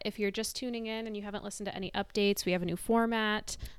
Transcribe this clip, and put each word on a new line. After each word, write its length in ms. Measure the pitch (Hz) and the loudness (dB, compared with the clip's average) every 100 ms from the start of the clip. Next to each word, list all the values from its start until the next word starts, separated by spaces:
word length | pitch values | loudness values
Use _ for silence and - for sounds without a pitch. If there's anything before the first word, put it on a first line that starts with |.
if 140 | 208 208 | -4 -2
you're 120 | 202 | -2
just 240 | 208 220 | 0 -4
tuning 320 | - 254 233 220 | -4 -4 -4 -4
in 200 | 220 226 | -4 -4
and 100 | 208 | -6
you 60 | |
haven't 200 | 208 202 | -6 -6
listened 220 | 202 - 196 | -6 -6 -4
to 80 | |
any 160 | - 190 | -4 -2
updates, 520 | 175 - 214 202 202 | -2 0 4 4 4
we 80 | 180 | 2
have 80 | 180 | 2
a 60 | 180 | 2
new 100 | 180 | 0
format, 800 | - 226 226 226 214 214 - - - | 4 4 4 4 2 0 -2 -8 -10